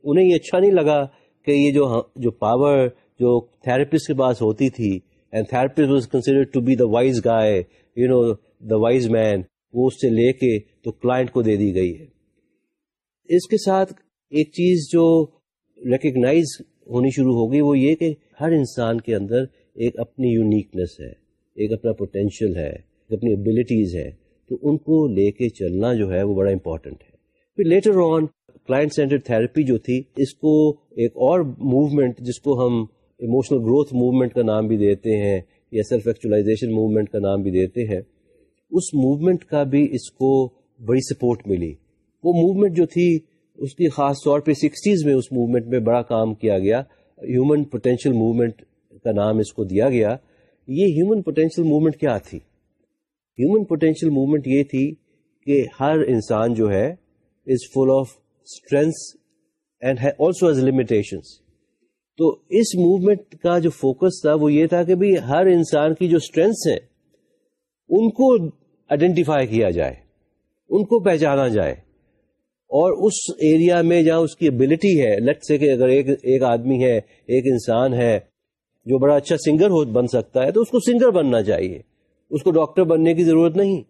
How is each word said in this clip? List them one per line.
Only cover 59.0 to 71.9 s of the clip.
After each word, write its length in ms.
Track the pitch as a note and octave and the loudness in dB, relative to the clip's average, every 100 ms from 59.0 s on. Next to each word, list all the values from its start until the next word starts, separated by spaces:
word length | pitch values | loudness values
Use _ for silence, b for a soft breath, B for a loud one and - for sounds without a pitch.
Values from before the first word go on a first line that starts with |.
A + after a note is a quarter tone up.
| - _ _ _ _ _ _ _ B2 | -16 _ _ _ _ _ _ _ -4
and 80 | B2 C#3 | -2 -4
ha-, 200 | - D#3 | 0 -2
also 220 | F3 F3+ | 2 2
has 160 | C#3 | 2
limitations۔ 840 | C3 C3 A#2 A2 - F2+ - - _ _ _ _ _ _ _ - | 2 0 0 -2 -2 -12 -16 -20 _ _ _ _ _ _ _ -2
تو 120 | D#3+ - _ | -2 -2 _
اس 260 | G3 A3+ F3+ | 0 0 0
موومنٹ 600 | F3 F#3+ F#3+ G3+ - - | 2 2 2 0 -4 -6
کا 240 | F3 F3 | 0 0
جو 100 | E3 | 0
فوکس 520 | - C3+ B2+ F#3 F3+ | -2 -4 0 -2 0
تھا 120 | D3+ | -2
وہ 200 | D3+ D3+ | 2 2
یہ 140 | D3 E3 | 2 2
تھا 160 | F3 | 0
کہ 120 | E3+ F3+ | 0 2
بھئی 200 | G3+ F3 A#2+ | 2 2 0
ہر 160 | D3+ F#3+ | 2 4
انسان 480 | F3 D#3+ D3+ D3+ | 2 2 0 0
کی 140 | D#3 F3+ | 0 0
جو 100 | E3 | 0
اسٹرینگس 500 | - D#3+ F#3 A3+ E3 | 0 0 0 0 -4
ہیں 120 | G#2 _ _ _ _ _ _ _ _ _ _ _ | -4 _ _ _ _ _ _ _ _ _ _ _
ان 200 | F3+ A3+ | 0 0
کو 260 | G#3+ C4 A#3 E3 - _ _ _ | 2 2 2 0 -12 _ _ _
آئیڈینٹیفائی 580 | D3 F3 E3+ D3+ D3 B2 | 0 2 2 0 0 0
کیا 220 | A2 G2+ | 0 0
جائے، 240 | E2+ C2+ C2 _ _ _ _ _ _ _ | 0 -4 -8 _ _ _ _ _ _ _
ان 160 | F#3+ G#3 | -2 0
کو 140 | A#3 | 0
پہچانا 480 | F#3 E3 D3+ C#3 C3 | 2 0 0 0 0
جائے، 240 | G#2 D#2 B1+ _ | 0 -2 -6 _